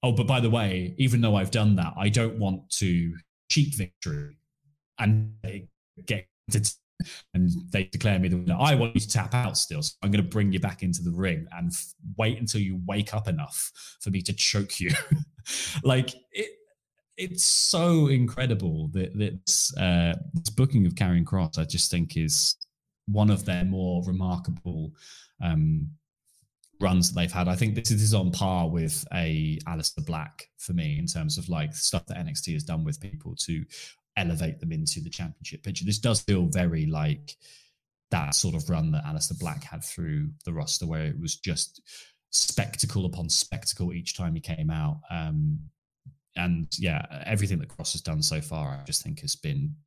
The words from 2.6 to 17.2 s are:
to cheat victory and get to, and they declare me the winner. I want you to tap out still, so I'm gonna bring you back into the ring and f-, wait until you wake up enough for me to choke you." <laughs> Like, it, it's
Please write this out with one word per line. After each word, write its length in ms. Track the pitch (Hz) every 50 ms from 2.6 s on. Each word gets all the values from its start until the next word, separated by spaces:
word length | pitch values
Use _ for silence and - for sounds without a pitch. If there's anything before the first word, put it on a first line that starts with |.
| - _
to 440 | - - 104 95 87 87 85 85 85 85 - _ _ _ _ _
cheat 280 | - 160 147 147 143
victory 600 | - 101 92 _ _ - 87 76 73 71 73 73 _ _ _ _ _ _ _ _ _ _ _ _ -
and 340 | 113 107 107 107 110 107 - - - 110 110 101 87 - _ _ _ _ _ - -
get 200 | - 117 95 - _ _ _ _ -
to, 240 | 104 - 107 - - _ _ _ _ _ - - - - - _ _
and 160 | 92 90 87 85 87 - -
they 140 | - 101 95
declare 340 | 95 - - - 113 101 92
me 100 | 92 92
the 100 | 90 90
winner. 180 | 90 87 87 90
I 160 | 131 151 147
want 180 | 127 117 117 113
you 60 | -
to 80 | - -
tap 260 | - 113 95 104 -
out 240 | 123 123 101 82 -
still, 240 | - - 80 76 76
so 120 | - - _ -
I'm 80 | 101
gonna 120 | 101 104 95
bring 300 | 87 90 110 101 101 92
you 80 | 92
back 220 | 82 98 92 - -
into 200 | 92 87 85 85
the 80 | 87
ring 360 | 85 85 95 95 85 78 80 - -
and 200 | 85 85 87 87
f-, 220 | - - - - _ - 107 98
wait 220 | - 113 110 123 104
until 220 | 120 107 - 110
you 200 | 101 95 95 92 90
wake 260 | 90 101 104 104 - -
up 140 | 107 104 101
enough 440 | 87 78 73 69 - - - - - - - - - _
for 100 | - 104
me 120 | 95 95 90
to 100 | - 101
choke 480 | - - - - 104 101 101 - -
you." 100 | 90 90 -
<laughs> 880 | - - - - 151 151 - _ _ - - - - - - - 151 -
Like, 320 | 127 127 127 127 - - - _ _
it, 200 | _ - 220 220 - _ _ _ _ _ _ _ _ _ _ _ _
it's 280 | -